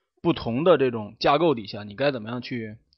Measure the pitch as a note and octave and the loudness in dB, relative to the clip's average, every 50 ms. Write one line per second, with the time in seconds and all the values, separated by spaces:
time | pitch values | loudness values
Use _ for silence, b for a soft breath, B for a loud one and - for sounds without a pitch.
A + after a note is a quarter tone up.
0 | _ _ _ _ - E3+ D#3 - - A#2+ A2+ B2+ E3 F#3 E3 C3+ C3+ B2+ A#2 A2+ | _ _ _ _ 0 0 0 0 -2 -4 -2 2 4 6 6 6 4 2 0 -2
1 | G#2 G#2 A2 - - B2 C#3 D3+ E3+ E3 C#3 A2+ G2+ F#2 - G#2 G#2 G#2 G#2 G2 | -8 -10 -8 -2 2 2 4 4 4 2 2 0 -4 -10 -10 -12 -12 -10 -6 -2
2 | C#3 D3 C3+ A#2 G#2+ G#2+ B2 B2 A#2+ - C3 A#2+ A2 G#2+ G#2+ - _ _ _ | -2 -2 -2 -4 -6 -8 -10 -10 -8 -8 -8 -8 -8 -10 -12 -16 _ _ _